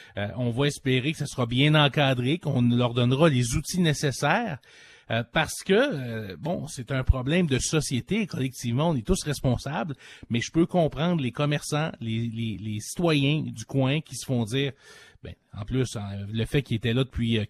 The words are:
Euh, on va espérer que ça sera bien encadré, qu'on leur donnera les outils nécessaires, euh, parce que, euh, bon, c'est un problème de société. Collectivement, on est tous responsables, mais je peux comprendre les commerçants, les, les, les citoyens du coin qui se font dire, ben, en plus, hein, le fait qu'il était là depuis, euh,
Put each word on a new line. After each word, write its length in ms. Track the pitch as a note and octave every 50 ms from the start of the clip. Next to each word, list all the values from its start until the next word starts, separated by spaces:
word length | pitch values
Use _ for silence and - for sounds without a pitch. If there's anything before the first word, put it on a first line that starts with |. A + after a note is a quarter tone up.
| - - -
Euh, 120 | G2+ G2+ G#2 - -
on 100 | B2 A#2+
va 200 | A2+ B2 C#3+ D3
espérer 440 | C#3+ - - C3 B2+ B2+ A#2+ D3+ D#3+
que 60 | -
ça 80 | D3
sera 180 | C3 - - B2
bien 300 | A#2 A#2+ B2 C#3+ D3+ D3+
encadré, 640 | D#3 D3 C#3 - D3+ C#3+ C3+ C3 A#2+ A#2+ B2+ D3+ F3+
qu'on 240 | - D3+ C3 B2+ A#2+
leur 320 | A#2+ A#2+ A#2+ B2 A#2+ A#2+
donnera 340 | B2 A#2+ B2 C3 C3+ D#3+ E3
les 280 | C#3 B2 B2 A#2 A#2+
outils 240 | D#3 D3 - - F3+
nécessaires, 760 | F3+ D#3+ C#3+ - - C#3+ B2 - - C#3+ E3 A3 A#3+ G3+ - - _ - - - - - - - _ -
euh, 120 | A2+ A2+ B2 - -
parce 280 | E3 D3+ - - - -
que, 120 | - F#3+
euh, 640 | G#3+ C4+ D4 G#3+ C#3+ B2+ A#2+ A2+ A2 G#2+ G2 F#2 D#2
bon, 280 | G#2 D3+ F#3 - C3+
c'est 260 | D#3 - - A#2+ - C3+
un 120 | C3 B2+
problème 420 | - - C3 B2 C3 D#3+ F#3 F3+
de 120 | D3+ C3 A#2+
société. 680 | - - - D#3 - - C3+ A#2 - - F3+ A3+ G#3+
Collectivement, 600 | D3+ - - C3 C3+ B2 - - A#2 A#2 B2+ D#3 F3
on 80 | D#3+
est 100 | B2+ G2+
tous 160 | - G3 - -
responsables, 720 | D3+ C#3 - - C#3 A#2+ - - C3+ D3+ F3 - E3 C#3 - - - - - - -
mais 100 | A2+ A#2
je 100 | - -
peux 140 | - D#3+ E3+
comprendre 560 | - - F3+ E3 C#3+ - B2+ D#3 F3 F3+ E3 C3+
les 80 | A#2+ -
commerçants, 580 | - D3 D3 D3+ C#3 - - D3+ D3 D#3 E3 - -
les, 300 | A#2 A2+ A2+ A2+ A#2 A#2 A2
les, 220 | A2+ A2+ A2+ G#2+ F2+
les 220 | G#2 A2 G#2+ G#2+
citoyens 640 | G#2+ - - - F3 E3+ D#3 D3 C3+ C#3 D3+ D#3 C3
du 220 | A#2+ A#2 A2 A2
coin 340 | - - C3+ C3 C3 C#3 D#3+
qui 140 | - - C3
se 80 | - -
font 200 | - C3+ A#2+ A#2
dire, 280 | G#2 A#2 C3+ C#3 C#3 - _ - - - - - - - _ -
ben, 120 | - E2+ - _ _ - -
en 60 | -
plus, 300 | - A#2+ C3 B2 - -
hein, 80 | A2+ G2+ G2 G2 G2+ G2+ G2+ A2
le 120 | A2+ A2
fait 160 | - - D3 -
qu'il 140 | - A#2+
était 180 | G#2+ - A#2+ A2+
là 100 | B2+ C3
depuis, 340 | B2 - - A#2+ A2+ A2+ G#2+
euh, 60 | G#2